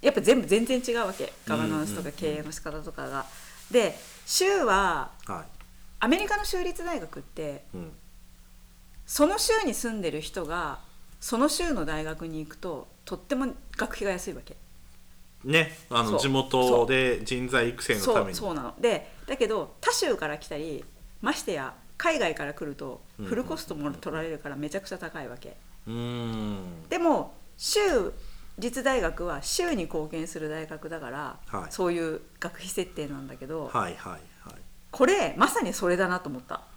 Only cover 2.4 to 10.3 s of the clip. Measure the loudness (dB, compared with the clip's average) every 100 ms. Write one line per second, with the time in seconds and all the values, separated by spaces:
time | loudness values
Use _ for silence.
2.4 | -4 -8 -8 -8 -8 -8 -6 -6 -6 -12
3.4 | -16 -18 4 6 6 0 -12 -16 -2 2
4.4 | 4 6 6 6 6 2 -2 -8 -8 -8
5.4 | -8 -16 -18 -18 -18 -2 4 4 4 0
6.4 | 0 0 -2 -4 -4 -4 -6 -12 -14 -8
7.4 | -6 -8 -12 -12 -12 -14 -18 -20 -20 -20
8.4 | -20 -20 -20 -20 -20 -18 -6 4 4 6
9.4 | 4 4 2 0 -2 -2 -2 -2 -6